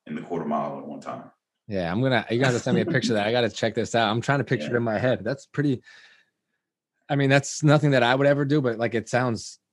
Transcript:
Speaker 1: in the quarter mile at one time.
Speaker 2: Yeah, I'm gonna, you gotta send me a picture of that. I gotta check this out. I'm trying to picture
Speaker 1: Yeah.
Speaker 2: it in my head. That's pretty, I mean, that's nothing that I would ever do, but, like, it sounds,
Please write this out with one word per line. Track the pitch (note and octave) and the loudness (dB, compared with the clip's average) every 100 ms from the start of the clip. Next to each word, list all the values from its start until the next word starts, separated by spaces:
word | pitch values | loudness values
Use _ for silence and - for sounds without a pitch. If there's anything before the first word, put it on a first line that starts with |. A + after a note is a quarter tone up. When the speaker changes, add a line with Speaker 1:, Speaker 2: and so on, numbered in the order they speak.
| - | -12
Speaker 1:
in | D2+ | -12
the | |
quarter | - E2 D2 | -8 -6 -4
mile | D2 D2 - | -4 -4 -8
at | D2 | -12
one | C#2 | -14
time. | - - - _ _ _ - | -12 -12 -14 _ _ _ -8
Speaker 2:
Yeah, | G2 E2+ | -6 -4
I'm | G2 | -2
gonna, | C3 A#2+ - | 0 0 0
you | A#2+ | 0
gotta | C3 A#2 | 2 0
send | B2+ A#2 | 0 0
me | |
a | A2 | 0
picture | C3 A2+ | 0 0
of | G#2+ | 0
that. | G#2 | 0
I | |
gotta | B2 A2+ | 0 0
check | - A#2 A2+ | -2 -4 -2
this | G#2 A#2+ | -2 0
out. | A2 | 2
I'm | A2+ | 0
trying | - C#3 | 0 -2
to | |
picture | A#2 B2 - | 0 -4 -2
Speaker 1:
Yeah. | |
Speaker 2:
it | A#2+ | -2
in | |
my | A#2 G#2 | 0 0
head. | B2+ A2+ | 0 -2
That's | G2+ C#3 - | -4 -8 -8
pretty, | - C#3+ B2 - - - _ _ _ _ _ _ _ _ _ - | -4 -2 -2 -6 -20 -20 _ _ _ _ _ _ _ _ _ -4
I | C#3+ | 0
mean, | C3+ | 4
that's | C#3 - - | 2 2 0
nothing | D3+ D3 D3 | 4 6 4
that | C3 | 4
I | A#2+ | 4
would | C3+ C#3 | 4 4
ever | C#3+ C#3 | 2 2
do, | D3+ | 2
but, | B2+ A2 | 2 0
like, | A#2 A#2 | -2 -2
it | G#2+ | -2
sounds, | B2 B2+ G#2+ - - _ | 0 0 -2 -8 -18 _